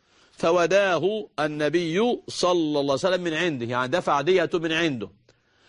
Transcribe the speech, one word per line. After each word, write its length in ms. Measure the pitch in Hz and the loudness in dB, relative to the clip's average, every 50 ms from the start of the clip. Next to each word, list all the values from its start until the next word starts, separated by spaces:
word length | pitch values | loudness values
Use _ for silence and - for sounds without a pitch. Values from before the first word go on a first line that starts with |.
| _ _ _ _ _ _ _ - | _ _ _ _ _ _ _ -2
فوداه 920 | - 165 170 175 170 160 185 196 202 190 175 151 151 196 214 214 - - _ - | 0 2 4 4 2 4 4 2 4 2 0 0 0 -2 -2 -4 -8 -8 _ -4
النبي 800 | 151 151 151 151 151 147 147 175 175 160 160 190 226 247 226 - - - | -4 -2 -2 -2 -2 0 0 0 0 0 0 0 0 0 0 -4 -6 -12
صلى 520 | - - - 180 180 175 160 151 147 143 | -6 -2 0 2 2 2 0 0 0 0
الله 0 | |
عليه 120 | 139 139 | 0 0
وسلم 280 | 135 127 - 190 185 180 | 0 0 2 0 0 0
من 140 | 180 170 156 | -2 -2 -2
عنده، 320 | 156 175 175 147 123 117 | 0 -2 -2 -2 -4 -6
يعني 220 | 117 127 123 127 127 | -4 -2 -2 -2 0
دفع 320 | 165 - - 180 151 143 | -2 -2 0 0 0 0
ديته 380 | 143 165 185 180 165 156 - 175 | 2 2 2 2 2 0 -2 -2
من 140 | 160 165 | -2 -2
عنده، 380 | 160 160 170 160 135 117 101 92 - _ _ _ _ _ _ _ _ _ _ | 0 0 0 0 -2 -4 -8 -12 -14 _ _ _ _ _ _ _ _ _ _